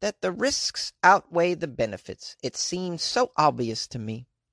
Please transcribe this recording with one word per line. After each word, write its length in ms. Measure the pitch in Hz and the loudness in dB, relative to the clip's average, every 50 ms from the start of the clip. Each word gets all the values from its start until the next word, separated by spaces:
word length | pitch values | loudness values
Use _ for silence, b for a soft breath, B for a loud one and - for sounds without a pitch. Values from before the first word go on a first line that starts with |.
that 200 | 196 208 208 - | -4 -4 -4 -2
the 120 | - 185 | -4 -4
risks 600 | 175 - 226 277 285 - - - - - - - - - | -2 0 0 0 0 0 -2 -4 -4 -6 -8 -8 -4 4
outweigh 520 | - 175 196 190 - - 165 170 170 180 180 | 6 8 8 6 4 0 0 2 2 2 2
the 120 | - 170 147 | -2 -4 -6
benefits. 680 | 117 - 117 110 101 - - - - - - - - - | -2 -2 -2 -2 -2 -6 -10 -12 -14 -12 -12 -18 -14 -6
It 140 | - 127 - | -8 -6 -4
seemed 440 | - - - 175 180 185 180 170 160 | -4 -6 -4 -4 -4 -4 -4 -4 -4
so 320 | - - - 233 262 247 - | -4 -2 0 0 0 0 2
obvious 500 | - 156 147 123 120 120 113 110 - - - | 4 4 4 4 2 -2 -2 -2 -6 -8 -8
to 100 | - 120 | -8 -8
me." 280 | 107 110 110 120 127 _ _ _ _ _ | -6 -6 -8 -8 -10 _ _ _ _ _